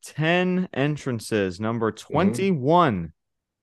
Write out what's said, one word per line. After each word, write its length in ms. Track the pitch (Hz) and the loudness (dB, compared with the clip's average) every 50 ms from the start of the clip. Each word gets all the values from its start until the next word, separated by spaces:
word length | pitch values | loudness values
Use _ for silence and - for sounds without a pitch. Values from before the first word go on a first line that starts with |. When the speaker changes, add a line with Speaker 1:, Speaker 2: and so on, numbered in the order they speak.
| - | -20
Speaker 1:
ten 640 | - - - 156 160 175 180 180 180 180 180 185 - - | -12 -6 -2 0 2 2 2 2 2 0 0 -2 -2 -2
entrances. 880 | - 135 147 151 139 - 139 123 110 - - 113 107 98 92 87 90 | -2 -2 0 -2 -2 -4 -4 -4 -4 -4 -2 0 0 0 0 -2 -2
Number 320 | 110 110 117 117 113 110 104 | -4 -4 -2 0 -2 -2 -2
Speaker 2:
Mm-hmm. 200 | - - - - | -4 -8 -4 0
Speaker 1:
twenty-one 1000 | 151 180 202 - - 190 196 185 143 120 139 165 175 175 139 107 90 82 80 - _ _ _ _ _ _ _ _ _ | 2 2 2 2 0 0 0 0 0 2 4 4 6 6 4 2 0 -4 -6 -10 _ _ _ _ _ _ _ _ _